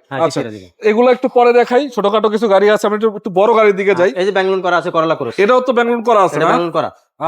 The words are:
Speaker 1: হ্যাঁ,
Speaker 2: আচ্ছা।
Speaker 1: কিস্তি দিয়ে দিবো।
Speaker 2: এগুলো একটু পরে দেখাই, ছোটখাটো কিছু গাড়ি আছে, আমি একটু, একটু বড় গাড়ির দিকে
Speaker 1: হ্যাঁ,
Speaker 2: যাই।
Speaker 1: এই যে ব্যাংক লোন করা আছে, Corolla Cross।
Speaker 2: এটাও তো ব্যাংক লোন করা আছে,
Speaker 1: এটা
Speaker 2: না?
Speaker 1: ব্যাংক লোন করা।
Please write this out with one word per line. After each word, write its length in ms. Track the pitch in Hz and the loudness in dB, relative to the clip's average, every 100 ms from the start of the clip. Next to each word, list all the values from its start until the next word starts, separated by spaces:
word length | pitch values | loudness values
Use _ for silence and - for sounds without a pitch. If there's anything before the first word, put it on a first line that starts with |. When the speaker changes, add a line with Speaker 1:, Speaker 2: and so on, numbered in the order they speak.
| - | -8
Speaker 1:
হ্যাঁ, 120 | 135 | -4
Speaker 2:
আচ্ছা। 180 | 160 185 | -2 -4
Speaker 1:
কিস্তি 180 | 120 107 | -8 -12
দিয়ে 60 | |
দিবো। 240 | 90 _ 214 | -20 _ 0
Speaker 2:
এগুলো 200 | 214 254 | 2 2
একটু 180 | 240 262 | 2 0
পরে 240 | 247 240 | 2 4
দেখাই, 300 | 240 240 247 285 | 4 2 0 -2
ছোটখাটো 400 | - 202 214 214 | -2 -2 0 0
কিছু 180 | 208 220 | -2 2
গাড়ি 180 | 190 208 | 2 4
আছে, 140 | 208 214 | 2 0
আমি 100 | 208 | -2
একটু, 120 | 226 202 | -2 -4
একটু 140 | 220 | -4
বড় 200 | 180 214 220 | 0 2 4
গাড়ির 200 | 214 190 | 2 2
দিকে 160 | 196 | 0
Speaker 1:
হ্যাঁ, 180 | 180 185 | 0 0
Speaker 2:
যাই। 100 | 202 | 0
Speaker 1:
এই 60 | 196 | -2
যে 60 | |
ব্যাংক 160 | 196 190 | -2 -2
লোন 100 | 190 | -2
করা 160 | 180 175 | -2 -2
আছে, 140 | 170 | -2
Corolla 220 | 165 160 156 | -2 -2 -2
Cross। 160 | 120 - | -4 0
Speaker 2:
এটাও 180 | 208 254 | 2 2
তো 120 | 254 | 0
ব্যাংক 180 | 240 233 | -2 -2
লোন 120 | 240 | -2
করা 180 | 226 214 | 0 2
আছে, 140 | 175 143 | 2 0
Speaker 1:
এটা 80 | |
Speaker 2:
না? 60 | 165 | 0
Speaker 1:
ব্যাংক 120 | 220 | 0
লোন 80 | 175 | -2
করা। 180 | 156 117 - _ - | -4 -6 -8 _ -8